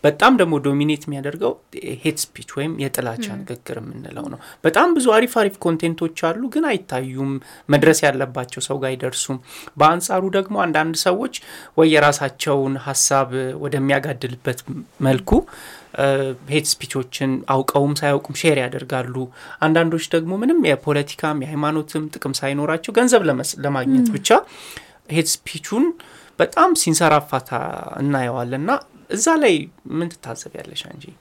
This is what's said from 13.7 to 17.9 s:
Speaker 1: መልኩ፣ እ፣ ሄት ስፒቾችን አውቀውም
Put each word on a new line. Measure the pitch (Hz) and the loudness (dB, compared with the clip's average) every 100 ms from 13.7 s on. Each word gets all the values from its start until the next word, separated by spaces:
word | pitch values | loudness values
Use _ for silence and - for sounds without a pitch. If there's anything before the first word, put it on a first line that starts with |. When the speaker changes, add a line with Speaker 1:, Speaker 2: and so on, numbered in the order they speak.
| 139 135 139 143 123 127 123 - 123 - 135 - _ | -2 0 0 0 -6 -8 -6 -6 -6 -8 -12 -12 _
Speaker 1:
መልኩ፣ | 135 131 - 240 - - - - - | 0 2 4 2 2 -14 -20 -20 -16
እ፣ | - 139 135 135 127 139 | -2 0 0 -2 -8 -2
ሄት | 147 147 | -2 -2
ስፒቾችን | - - 135 127 - 135 131 - | -6 -4 -6 -6 -4 -2 -2 0
አውቀውም | 135 135 143 143 | 0 2 2 2